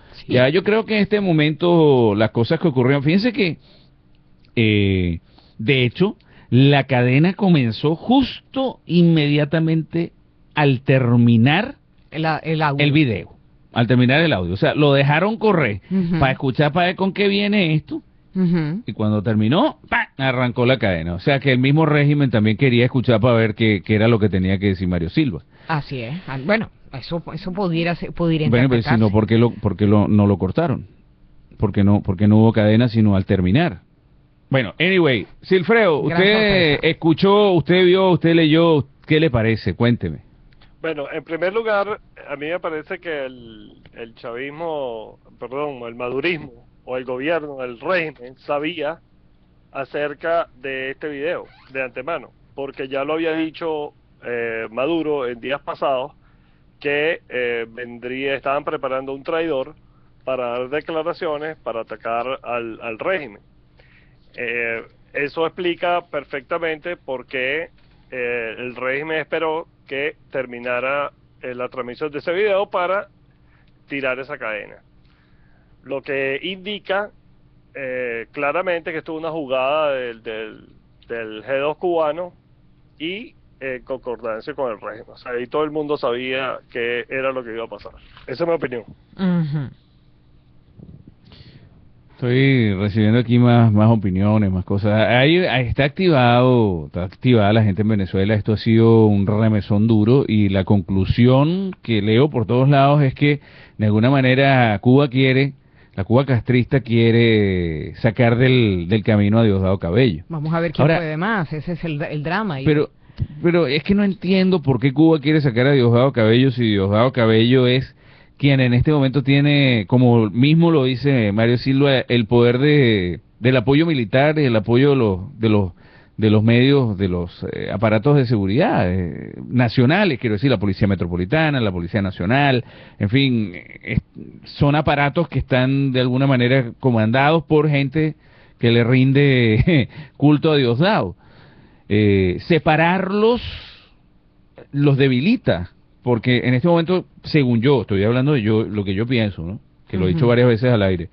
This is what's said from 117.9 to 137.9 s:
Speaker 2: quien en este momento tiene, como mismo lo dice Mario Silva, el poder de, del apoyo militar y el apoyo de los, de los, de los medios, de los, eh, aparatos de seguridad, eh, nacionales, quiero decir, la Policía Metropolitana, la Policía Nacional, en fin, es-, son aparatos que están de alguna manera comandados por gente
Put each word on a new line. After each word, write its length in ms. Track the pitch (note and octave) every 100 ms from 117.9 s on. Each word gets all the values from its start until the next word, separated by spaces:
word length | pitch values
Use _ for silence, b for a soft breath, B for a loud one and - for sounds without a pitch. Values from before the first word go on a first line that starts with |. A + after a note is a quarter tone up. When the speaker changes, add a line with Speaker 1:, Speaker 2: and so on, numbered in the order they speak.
| - b b b -
Speaker 2:
quien 200 | C#3 C3+
en 160 | B2+
este 160 | B2 D3+
momento 320 | D3+ C3+ C3
tiene, 600 | C3 C#3 D3 C#3+ C3+ A#2 F#2+
como 420 | B2 B2 A#2 G#2+
mismo 440 | F#2 C#3 D#3+ E3+
lo 100 | D#3+
dice 480 | C3 B2 C#3 C3+ G#2
Mario 280 | G2+ A2+ B2
Silva, 420 | - C3+ C#3 C3 -
el 180 | A#2+ A2+
poder 320 | A#2+ A#2+ B2
de, 640 | D3 D3 A#2+ G#2 F2 D#2+ - _
del 180 | A#2 C3
apoyo 300 | G#2+ C#3+ E3+
militar 500 | C#3+ G#2+ C3 D3 D#3
y 100 | C#3
el 100 | A2
apoyo 340 | G#2+ B2 C#3+
de 60 | C3+
los, 420 | A2 F#2 F#2+ -
de 100 | A2
los, 240 | G#2 F#2 - b b b -
de 120 | G#2+
los 120 | G#2+
medios, 560 | A2 A#2 C3 C#3 A#2+ F#2+
de 80 | G2
los, 400 | F2+ F2 - F#2
eh, 180 | - G1+
aparatos 440 | G2 A2 G#2+ C#3+ D3
de 100 | A#2+
seguridad, 640 | A2+ F#2+ A2+ A3+ A3+ F#2
eh, 400 | F#2 F2 B1+ A#1 - C2
nacionales, 680 | B2 B2 - B2 F3+ G#3 B2
quiero 140 | A#2+
decir, 160 | G#2 C3+
la 80 | A2+
Policía 300 | G2+ F#2 G#2
Metropolitana, 720 | F#2+ E2+ F2+ F#2 D#3 D#3+ C#3
la 100 | G#2+
Policía 320 | F2+ E2+ A2
Nacional, 640 | G2 - F#2 C3+ C#3+ B2+ B B B -
en 120 | G#2+
fin, 420 | B2+ C#3 A#2+ G2+ F2+ - -
es-, 220 | - - - - - -
son 300 | - - C#3+
aparatos 540 | D3 D#3 C#3+ C#3+ D#3 E3
que 100 | C3+
están 540 | - B2+ C3 C#3 C#3
de 80 | B2+
alguna 260 | B2+ B2 C#3
manera 460 | B2+ B2 C3+ A#2 -
comandados 640 | C3 A#2 A2 B2+ D3 E3
por 240 | - D#3 D3+
gente 460 | C#3+ C#3